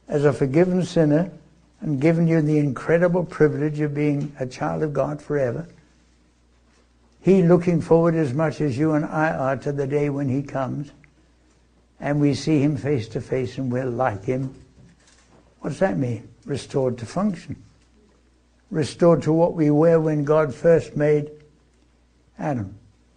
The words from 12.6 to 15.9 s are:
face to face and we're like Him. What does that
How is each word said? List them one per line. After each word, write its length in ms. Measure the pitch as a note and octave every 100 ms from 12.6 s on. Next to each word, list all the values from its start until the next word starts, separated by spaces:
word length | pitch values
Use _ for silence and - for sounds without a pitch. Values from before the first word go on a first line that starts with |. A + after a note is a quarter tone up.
| C#3+ C3+
face 300 | B2 D3 G#2+
to 120 | C#3
face 360 | - C3 B2+ C3+
and 140 | C3+
we're 140 | B2 C3
like 380 | A#2 B2+ G2
Him. 320 | - C3 C3 - - _ - _ _ _ _ _ _ _
What 120 | F3+
does 80 | C#3
that 180 | F#3+